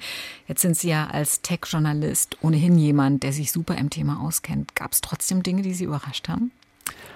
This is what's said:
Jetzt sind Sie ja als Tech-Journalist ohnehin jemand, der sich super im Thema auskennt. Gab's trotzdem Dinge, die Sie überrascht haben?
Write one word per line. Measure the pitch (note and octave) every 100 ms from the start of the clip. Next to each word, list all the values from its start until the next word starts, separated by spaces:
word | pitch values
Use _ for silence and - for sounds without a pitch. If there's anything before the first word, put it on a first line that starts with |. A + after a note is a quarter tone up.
| - - - - -
Jetzt | D#3
sind | F3+ E3
Sie | F3
ja | D#3 D3+
als | - D3+ -
Tech-Journalist | - F3 - E3 D3+ D3 D3+ C3+ - -
ohnehin | D#3+ D3+ F3 F3
jemand, | D3+ C#3+ C3+ C#3
der | C#3
sich | C#3 C#3+
super | E3+ E3 F3
im | C#3+
Thema | D#3 D3 D3
auskennt. | C#3 - - C#3+ D3 -
Gab's | D#3+ -
trotzdem | - - - F#3
Dinge, | F3+ F#3
die | F#3+
Sie | F3+
überrascht | F3+ D3 C#3+ - -
haben? | E3 A#3+ - _ _ - - -